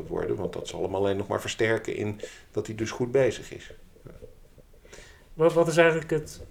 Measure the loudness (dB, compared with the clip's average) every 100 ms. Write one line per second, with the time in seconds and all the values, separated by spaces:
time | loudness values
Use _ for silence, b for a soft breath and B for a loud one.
0 | -2 -4 -2 -2 -4 -8 -8 -6 -2 0
1 | 0 0 -2 -4 -2 0 0 0 -2 -4
2 | -4 -6 B B B -6 -6 -6 -6 -4
3 | 0 2 2 0 -8 -16 -16 -20 -20 -20
4 | -20 -18 -20 -20 -20 -20 -20 -20 B B
5 | B B B 2 4 6 6 6 6 6
6 | 0 -2 -2 -12 -16